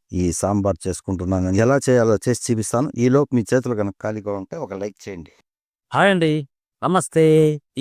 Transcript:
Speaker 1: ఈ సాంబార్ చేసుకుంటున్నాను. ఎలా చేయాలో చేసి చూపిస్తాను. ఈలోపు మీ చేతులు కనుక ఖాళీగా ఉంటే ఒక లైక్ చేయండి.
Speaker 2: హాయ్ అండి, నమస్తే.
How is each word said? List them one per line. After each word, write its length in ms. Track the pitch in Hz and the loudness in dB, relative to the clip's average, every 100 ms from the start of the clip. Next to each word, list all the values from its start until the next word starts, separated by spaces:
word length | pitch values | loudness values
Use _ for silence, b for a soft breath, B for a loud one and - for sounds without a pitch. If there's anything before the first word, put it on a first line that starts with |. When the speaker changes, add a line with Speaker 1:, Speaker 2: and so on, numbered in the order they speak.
| - 90 | -6 -2
Speaker 1:
ఈ 40 | 87 - | -2 0
సాంబార్ 380 | 95 104 98 85 | 0 0 0 -2
చేసుకుంటున్నాను. 680 | 95 87 - 90 90 95 92 95 | -6 -8 -6 -6 -2 0 0 2
ఎలా 120 | 117 139 131 | 2 2 2
చేయాలో 300 | 123 113 104 | 4 4 2
చేసి 160 | 127 120 - | 0 -4 -2
చూపిస్తాను. 420 | 110 - 120 - - | -4 -2 -2 -2 0
ఈలోపు 260 | 123 139 143 123 | 2 2 2 -2
మీ 60 | 104 | 0
చేతులు 260 | 127 123 107 | 0 0 -4
కనుక 160 | 101 - | -4 -6
ఖాళీగా 280 | 110 107 101 101 | -8 -8 -8 -8
ఉంటే 160 | 95 165 | -10 -12
ఒక 80 | 117 95 | -10 -8
లైక్ 140 | 104 _ | -10 _
చేయండి. 280 | 104 90 78 _ _ _ _ _ - | -14 -14 -16 _ _ _ _ _ -6
Speaker 2:
హాయ్ 180 | 127 196 | 0 2
అండి, 200 | 190 160 151 139 _ _ - | 2 0 -2 -6 _ _ -8
నమస్తే. 420 | 131 185 - 160 160 156 156 151 _ 135 | 0 0 0 2 6 6 4 0 _ 0